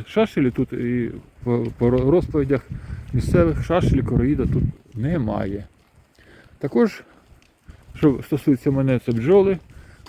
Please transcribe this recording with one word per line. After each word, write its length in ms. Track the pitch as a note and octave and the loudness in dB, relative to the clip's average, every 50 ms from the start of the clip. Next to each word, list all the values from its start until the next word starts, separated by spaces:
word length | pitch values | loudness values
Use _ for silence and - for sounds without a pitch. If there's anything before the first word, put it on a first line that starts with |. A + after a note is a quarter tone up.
| A2+ | -6
Шашелі 440 | - - G#3 A3 G#3+ - - C#3+ B2+ | -4 0 0 0 0 2 0 0 0
тут 220 | A#2 - C3 - - | 0 -2 -4 -4 -4
і 380 | - B2 A#2+ B2 B2 A#2 A2+ - G2+ - - _ - - | -6 -4 -2 -2 -2 -4 -4 -6 -10 -16 -20 _ -10 -4
по, 220 | A#2+ A#2+ A#2+ A#2 A#2+ A2+ - | -2 -2 -2 -2 -4 -4 0
по 120 | A#2+ A#2+ | 2 2
ро-, 200 | B2 B2+ B2+ C3+ | 4 4 4 4
розповідях 580 | D3+ F3 - - - D#3 C#3 C3+ C#3 B2 - - - - - - - - - - - | 4 2 2 0 0 -2 0 0 0 -2 -2 -6 -14 -14 -12 -12 -12 -12 -8 -4 -4
місцевих 520 | - - - - F3 E3+ E3 D3+ - - | -2 0 2 4 4 4 4 2 -2 -2
шашелі, 380 | - E3 F3 D#3+ - C3+ C3+ B2 | -2 0 0 2 2 2 2 0
короїда 440 | A#2 B2+ B2 A#2+ C3 D3+ C#3 B2+ | 0 0 2 2 2 0 0 0
тут 180 | - - - A#2+ A#2 - - _ _ - | 0 0 0 -2 -2 -4 -8 _ _ -10
немає. 680 | G#2 A2 C#3+ F3 F3 A#2 A2 G#2 G#2 G#2 G2 G2+ G2+ G2 - _ _ _ _ _ _ _ _ _ _ _ _ - - - - - - | -6 -4 -2 -2 -2 -2 -2 -4 -4 -4 -6 -6 -8 -10 -12 _ _ _ _ _ _ _ _ _ _ _ _ -20 -20 -20 -20 -14 -10
Також, 440 | - C#3 - A#3 A#3+ G#3 - - - - _ _ _ _ - _ _ _ _ _ _ - - - - - - | -8 -2 0 2 2 2 0 -4 -18 -20 _ _ _ _ -20 _ _ _ _ _ _ -20 -20 -20 -20 -20 -4
що 240 | - - D3+ C3 - - | 0 2 2 2 0 -2
стосується 480 | - - C3+ - - C#3 B2 - D3+ | -4 -6 -2 0 0 0 0 0 -2
мене, 280 | C3+ C3+ C3+ C3+ C3 A#2+ | 0 0 0 0 0 0
це 140 | - - A#2+ | 0 -2 -4
бджоли. 460 | A2+ A2+ C#3 F#3 G3+ F#3+ G3 F#3+ E3+ - - - - - - - - - | -2 2 4 4 4 4 4 0 -4 -6 -14 -20 -20 -20 -20 -20 -20 -12